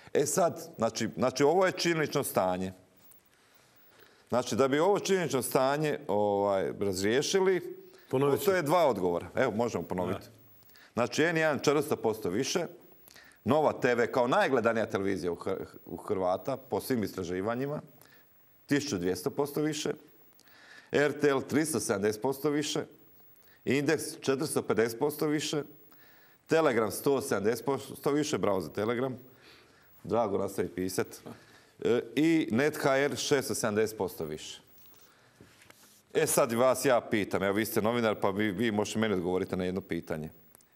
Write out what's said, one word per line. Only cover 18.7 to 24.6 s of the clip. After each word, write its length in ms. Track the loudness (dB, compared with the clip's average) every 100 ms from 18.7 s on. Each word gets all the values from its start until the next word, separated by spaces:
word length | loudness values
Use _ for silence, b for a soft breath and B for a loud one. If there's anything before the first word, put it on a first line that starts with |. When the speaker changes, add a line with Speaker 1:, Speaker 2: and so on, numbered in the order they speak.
| 0 0 -2
Speaker 1:
dvjesto 320 | 0 -2 -4
posto 320 | -4 -2 -2
više, 320 | -2 -2 -6 -6 -12 _ _ _ B B B B B
R 200 | 2 2 2
T 100 | 2
L 120 | 2
tristo 380 | 0 0 0 -2
sedamdeset 420 | 0 0 0 0
posto 280 | -4 -2 -2
više, 360 | -2 -2 -4 -8 -14 _ -20 -20 _ b b -2
Indeks 380 | 0 2 0 -2 -6
četiristo 400 | -2 -2 0 -2